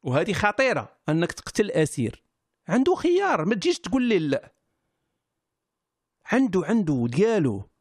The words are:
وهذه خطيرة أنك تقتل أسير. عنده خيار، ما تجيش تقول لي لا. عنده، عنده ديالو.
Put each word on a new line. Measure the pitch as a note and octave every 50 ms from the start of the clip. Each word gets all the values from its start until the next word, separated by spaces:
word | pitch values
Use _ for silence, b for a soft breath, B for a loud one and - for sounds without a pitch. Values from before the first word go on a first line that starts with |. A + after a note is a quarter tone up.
| _
وهذه | C#3+ B2 C#3+ E3+ F3 F#3+
خطيرة | C#3 - G#3 G#3 - C4 B3+ A3+ C#3+ G#2+ - _ _ _ -
أنك | D#3 D#3+ E3+ - -
تقتل | - - - - - G#3+ G3+
أسير. | - D3+ D#3+ D3 - - A#2+ G#2+ - - _ _ _ _ _ _ _ _ _ -
عنده | D#3+ A#3+ C4+ F4+ F4+
خيار، | - - E4+ F4 F#4 G4+ F#4+ D4 F#3+ D#3
ما | F#3 A#3+
تجيش | G3+ - F4 F4 -
تقول | - - F#3+ C4 B3
لي | A#3+ A3 F3+
لا. | D#3+ D3 C3+ B2 - - _ _ _ _ _ _ _ _ _ _ _ _ _ _ _ _ _ _ _ _ _ _ _ _ _ _ _ _ _ _ _ _ _ _ _ - -
عنده، | B3 C4+ A#3+ F3 F#3 E3
عنده | D#3 A3+ A#3 G3+ D#3 D3 B2+ A#2 A#2+
ديالو. | A#2+ C#3+ G3+ A3+ A3+ G#3 D#3 C3 G#2 G2 G2 _ _ _